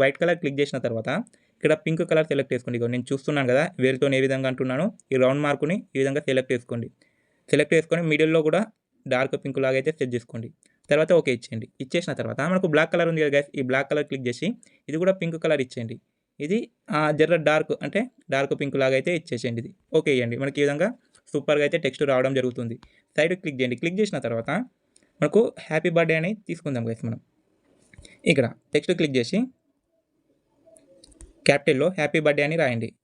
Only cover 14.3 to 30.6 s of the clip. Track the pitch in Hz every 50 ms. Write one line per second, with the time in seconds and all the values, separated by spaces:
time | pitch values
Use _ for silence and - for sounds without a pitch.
14.3 | 120 - 156 190 - - _ _ _ _ _ - 143 160 180 185 190 190 180 165
15.3 | 165 160 - 160 151 139 131 127 - 127 117 113 110 - _ _ _ _ _ _
16.3 | _ - 143 151 196 233 240 - _ _ _ - 202 151 156 151 156 143 156 151
17.3 | 175 165 151 151 151 156 160 - 147 - 147 143 - 202 247 254 - _ _ -
18.3 | 135 135 139 135 147 - 147 139 123 135 131 131 135 135 131 175 180 165 170 -
19.3 | 131 120 - 127 117 117 127 175 - _ _ _ - 160 151 151 139 127 120 117
20.3 | 120 127 135 143 135 143 143 143 143 147 180 220 - - _ _ _ _ _ -
21.3 | - 147 131 - 151 147 147 147 156 165 165 135 127 - 151 139 131 127 131 131
22.3 | 135 135 127 123 120 131 120 113 113 - - - _ _ _ _ _ - 151 170
23.3 | 180 185 - 160 139 123 127 123 123 123 156 170 180 202 214 202 165 139 - 117
24.3 | 117 113 113 - 151 208 254 - _ _ _ _ _ _ _ _ _ - 147 151
25.3 | - 202 240 254 - - - - 156 160 160 180 165 165 165 165 165 160 160 185
26.3 | 220 - - - 170 - - 147 135 120 113 117 113 - - 117 117 - - _
27.3 | _ _ _ _ _ _ _ _ _ _ _ _ _ - - - - _ - -
28.3 | 156 135 120 120 - - _ _ - 151 156 - 180 180 165 147 131 127 117 -
29.3 | - 208 254 262 - _ _ _ _ _ _ _ _ _ _ _ _ _ _ _
30.3 | _ _ _ _ _ _